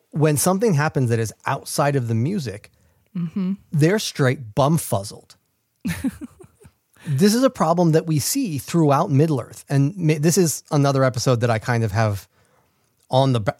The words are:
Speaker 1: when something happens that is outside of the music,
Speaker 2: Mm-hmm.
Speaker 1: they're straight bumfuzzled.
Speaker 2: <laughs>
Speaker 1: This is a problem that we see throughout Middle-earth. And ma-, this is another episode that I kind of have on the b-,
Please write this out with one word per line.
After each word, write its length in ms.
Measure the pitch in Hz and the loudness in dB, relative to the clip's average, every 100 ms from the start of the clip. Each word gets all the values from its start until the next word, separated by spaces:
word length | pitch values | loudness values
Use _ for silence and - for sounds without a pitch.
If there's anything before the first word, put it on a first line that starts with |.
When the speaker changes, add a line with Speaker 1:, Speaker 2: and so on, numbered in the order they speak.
| _ | _
Speaker 1:
when 240 | 160 151 147 | 0 0 2
something 360 | 180 196 233 | 0 0 0
happens 360 | 143 156 147 120 | 0 0 0 0
that 80 | 113 | 0
is 120 | 110 - - | -2 -6 -6
outside 500 | - - - 143 139 | -6 -6 -2 0 0
of 120 | 117 | -2
the 80 | 113 | -2
music, 560 | 135 202 117 101 - _ _ _ _ 175 | -2 -4 -8 -12 -18 _ _ _ _ -10
Speaker 2:
Mm-hmm. 380 | 170 202 185 196 _ | -8 -6 -6 -6 _
Speaker 1:
they're 260 | 151 160 208 | 0 2 0
straight 540 | - - 131 147 110 143 | -4 -2 -2 -2 -6 0
bumfuzzled. 800 | 139 165 - 101 104 - _ - _ _ _ _ 202 | 2 0 -2 -6 -6 -16 _ -20 _ _ _ _ -10
Speaker 2:
<laughs> 60 | - 277 - 285 _ - _ - _ _ _ 165 | -6 -8 -10 -20 _ -20 _ -20 _ _ _ -6
Speaker 1:
This 240 | 135 202 | 2 2
is 80 | 233 | 4
a 60 | 269 | 0
problem 440 | - 160 170 170 | 0 0 2 4
that 120 | 160 170 | 2 2
we 140 | 151 | -2
see 380 | - 277 233 139 | -2 -4 -4 -6
throughout 520 | - 170 151 139 190 | -4 2 4 4 2
Middle-earth. 540 | 135 160 131 - - - | 2 2 0 -6 -16 -4
And 260 | 139 139 196 | 0 0 0
ma-, 220 | 156 156 | 0 2
this 180 | 165 196 | 2 2
is 260 | 165 - - | 0 -2 -4
another 340 | 151 139 135 131 | 0 2 2 0
episode 340 | - 139 120 | 0 0 0
that 100 | 120 | 0
I 80 | 110 | -2
kind 280 | - 117 113 | 0 -2 0
of 80 | |
have 340 | 107 107 98 - _ _ _ _ _ _ _ - | 0 0 -2 -10 _ _ _ _ _ _ _ -2
on 220 | 131 135 | 0 2
the 80 | 120 | 0
b-, 120 | 98 | -2